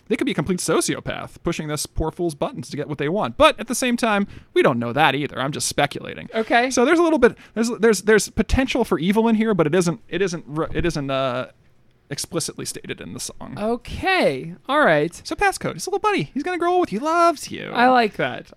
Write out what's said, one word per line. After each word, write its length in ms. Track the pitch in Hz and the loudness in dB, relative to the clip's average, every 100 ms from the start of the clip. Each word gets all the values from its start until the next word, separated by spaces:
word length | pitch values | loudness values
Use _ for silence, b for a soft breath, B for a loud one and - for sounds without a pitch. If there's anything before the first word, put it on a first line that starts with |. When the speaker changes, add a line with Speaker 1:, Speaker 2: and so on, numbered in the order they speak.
| - | -4
Speaker 1:
they 100 | 226 | -2
could 100 | 262 | 0
be 60 | |
a 20 | |
complete 260 | 180 156 180 | -2 -2 -2
sociopath 760 | - - - 139 - 87 - - | 0 0 0 -4 -6 -10 -10 -8
pushing 240 | 170 170 151 | -6 -4 -6
this 200 | 147 - | -6 -6
poor 260 | - 156 | -4 -4
fool's 220 | - 175 147 | -2 -6 -4
buttons 320 | 160 - - | -6 -6 -10
to 60 | 143 | -8
get 100 | 143 | -8
what 120 | 139 | -4
they 100 | 147 | -2
want. 280 | 202 135 123 | -2 -2 4
But 200 | 302 - | 4 4
at 80 | 247 | -6
the 80 | |
same 220 | 247 254 240 | -2 0 0
time, 320 | 226 202 202 B B | 0 0 -2 B B
we 100 | 359 | 2
don't 160 | 226 120 | 2 2
know 140 | 120 | -2
that 220 | 120 151 135 | 2 2 2
either. 240 | 139 104 | -4 -4
I'm 120 | 143 | -4
just 140 | 127 - | -4 -4
speculating. 640 | - 143 - - - - | 0 0 -2 -12 -12 -6
Speaker 2:
Okay. 360 | 220 220 247 254 | -4 2 2 2
Speaker 1:
So 140 | 254 | 2
there's 160 | 254 330 | 4 6
a 20 | |
little 160 | 339 302 | 4 6
bit, 180 | 240 - B | 4 2 B
there's, 160 | - 233 | -2 -2
there's, 320 | 208 226 208 | 2 2 4
there's 260 | 208 214 - | 4 4 4
potential 560 | - - 226 269 277 | -2 2 2 2 0
for 140 | 220 165 | 0 0
evil 260 | 175 214 226 | 2 2 4
in 80 | |
here, 200 | 214 220 | 2 2
but 120 | 190 151 | 2 4
it 80 | |
isn't, 260 | 180 175 156 - | 4 2 -2 -6
it 140 | 170 | -4
isn't, 220 | 190 170 113 151 | -4 -4 -8 -6
r-, 120 | 151 | -4
it 120 | 156 165 | -2 -2
isn't, 240 | 156 139 | -2 -2
uh, 360 | 135 135 123 - _ _ _ _ _ - | -2 -2 -2 -6 _ _ _ _ _ -14
explicitly 520 | 143 - 175 - - | -10 -6 -6 -6 -8
stated 360 | 131 - - - | -10 -10 -10 -12
in 120 | - | -10
the 80 | - | -10
song. 340 | - - - 127 | -12 -12 -14 -6
Speaker 2:
Okay. 1000 | 214 247 - - 349 370 196 131 165 175 - | -4 -4 -6 -6 -2 2 2 0 -8 -12 -2
All 160 | 294 | 2
right. 300 | 240 151 160 - | 4 4 2 -6
Speaker 1:
So 120 | - - | -10 0
Passcode, 380 | 403 - - | 0 0 -6
he's 120 | - - | -6 -6
a 40 | |
little 100 | 381 | -2
buddy. 240 | 427 370 160 | 0 -2 -2
He's 80 | 269 | -6
gonna 160 | 349 359 | -4 -2
grow 140 | 349 | 0
old 80 | 359 | 2
with 120 | 349 | 0
you. 60 | 220 | -2
He 60 | |
loves 480 | 302 339 339 302 - | 0 2 2 2 -8
you. 180 | 80 - | -10 -6
Speaker 2:
I 140 | - 254 | 2 4
like 300 | 254 220 - | 6 2 0
that. 340 | 135 113 - | -4 -4 -14